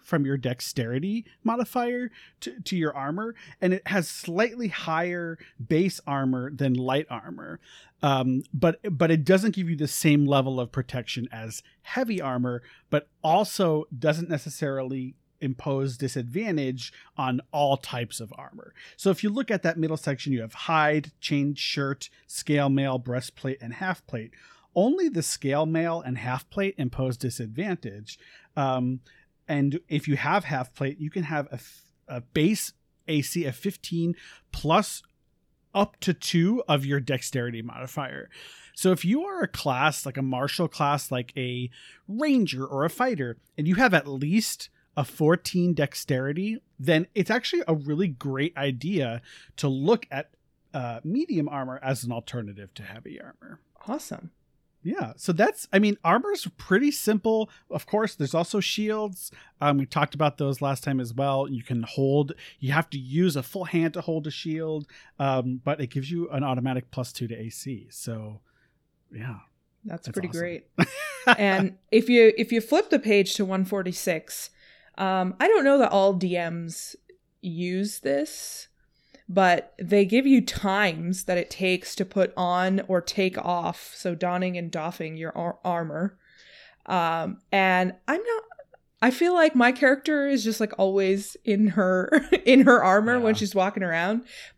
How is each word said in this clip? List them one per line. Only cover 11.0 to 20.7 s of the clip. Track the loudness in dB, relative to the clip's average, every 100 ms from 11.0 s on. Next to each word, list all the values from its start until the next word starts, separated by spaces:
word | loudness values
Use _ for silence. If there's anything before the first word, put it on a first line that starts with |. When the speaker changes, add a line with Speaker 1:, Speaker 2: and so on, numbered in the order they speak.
| -6 -8 -8
Speaker 1:
as | -10 -12 -14 _ _
heavy | -8 -4 -2 -2
armor, | -2 -2 -2 -4 -10 -20 -2
but | -2 -2 _
also | 2 4 2 2 2 2 -2 -2
doesn't | 0 0 -2
necessarily | -6 -6 -6 -4 -4 -4 -6 -8 -14 _ -6
impose | -6 -4 -2 -2 -2 -4
disadvantage | -6 -4 -6 -4 -2 -2 -2 -6 -10 -16 -14 -4
on | -2 -2 -4
all | 0 2 0
types | -2 -8 -8 -10
of | -14 -16
armor. | -18 -18 -20 -20 -20 -2
So | 0
if | 2
you | 0
look | -2 -2
at | 0
that | 0 0
middle | -2 -2
section, | -4 -4 -2
you | -2
have | -4
hide, | -10 0